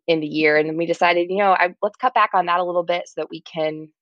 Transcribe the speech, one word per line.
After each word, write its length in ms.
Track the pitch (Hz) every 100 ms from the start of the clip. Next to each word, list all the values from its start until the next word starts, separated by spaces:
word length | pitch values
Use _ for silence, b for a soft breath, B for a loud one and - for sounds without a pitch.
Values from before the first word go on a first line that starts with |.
| -
in 120 | 165
the 80 | 151
year. 280 | 156 156 151
And 140 | 156
then 80 | 156
we 80 | 170
decided, 460 | 170 175 175 175
you 60 | 190
know, 160 | 202
I, 200 | 180 180 -
let's 160 | 202 -
cut 160 | 254
back 180 | 233 214 190
on 100 | 175
that 140 | 175
a 40 |
little 200 | 180 175
bit 240 | 170 175 -
so 140 | -
that 80 | 156
we 100 | 165
can 480 | - 165 156 156 156 _